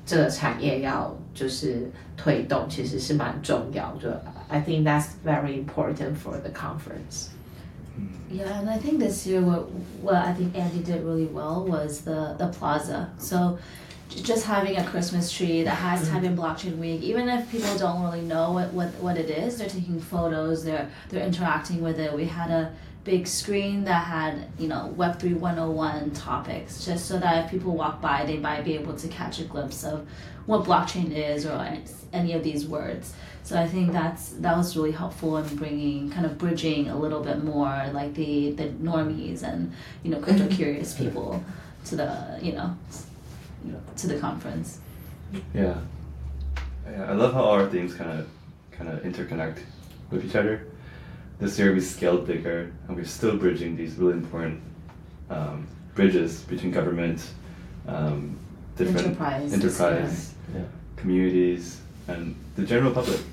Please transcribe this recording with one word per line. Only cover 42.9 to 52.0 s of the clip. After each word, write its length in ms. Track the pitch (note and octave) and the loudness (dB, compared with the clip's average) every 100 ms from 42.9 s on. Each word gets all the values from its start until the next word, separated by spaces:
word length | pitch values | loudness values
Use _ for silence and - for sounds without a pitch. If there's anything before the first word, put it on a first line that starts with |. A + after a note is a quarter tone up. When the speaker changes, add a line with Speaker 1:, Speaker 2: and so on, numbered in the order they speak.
| - - - - - - - - | -14 -14 -16 -16 -16 -14 -12 -10
Speaker 3:
you 60 | |
know, 80 | - - - | -10 -10 -6
to 120 | F3+ | -2
the 120 | D3 | -2
conference. 600 | - - D#3 - - - - - - - - G3 - | -2 -4 -6 -4 -6 -8 -14 -14 -14 -14 -8 -8 -4
Speaker 2:
Yeah. 220 | G#3+ - - - - - - - - - - - - - | 2 2 2 -6 -10 -10 -8 -8 -4 -4 -4 -4 -8 -8
Yeah, 140 | G#2 F#2+ | -6 0
I 80 | |
love 200 | G2+ B2 | 4 6
how 80 | B2+ | 6
all 120 | G#2+ | 6
our 140 | G2+ G2 | 8 6
themes 260 | F2+ F2 | 4 0
kinda, 320 | - E2 D#2 D#2 - - - - - | -4 -4 -4 -6 -12 -18 -18 -18 -10
kinda 220 | E2 D#2 F2+ | -8 -6 -4
interconnect 540 | F2 F2+ E2 D#2+ D#2+ - - - - - | -4 -4 -2 -4 -4 -12 -16 -16 -16 -4
with 140 | F#2+ - | -4 0
each 100 | G#2+ | 2
other. 320 | G#2 G#2+ - - - - - - - - | 2 2 -4 -14 -16 -14 -14 -14 -14 -2
This 180 | G2+ - | -2 6
year 160 | G2 | 6
we 60 | F#2 | 8
scaled 480 | F2+ - | 2 2